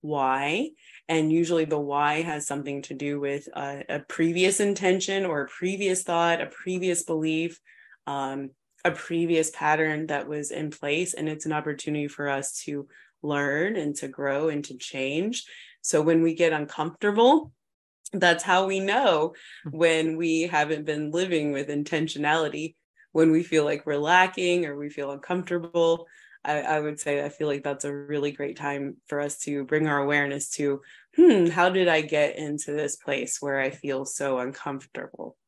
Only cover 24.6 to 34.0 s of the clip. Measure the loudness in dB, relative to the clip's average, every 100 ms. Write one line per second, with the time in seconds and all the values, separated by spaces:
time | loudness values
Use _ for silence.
24.6 | 0 -6 -10 -6 -8 -8 -4 -4 -2 -4
25.6 | -2 2 2 2 -2 -20 -20 -12 -4 -2
26.6 | 0 0 -2 -4 -2 -2 -2 -4 -2 -2
27.6 | -4 -6 -6 -8 -4 -2 -2 -4 -8 -6
28.6 | -6 -4 -6 -10 _ -4 -4 -6 -6 -6
29.6 | 0 0 2 2 2 0 0 -4 -8 -4
30.6 | -2 -2 -6 -20 _ 6 8 8 4 6
31.6 | 4 6 4 4 2 2 2 0 -6 -6
32.6 | -4 -4 -4 -6 -4 -4 -4 -6 -2 0
33.6 | -2 -4 -4 -4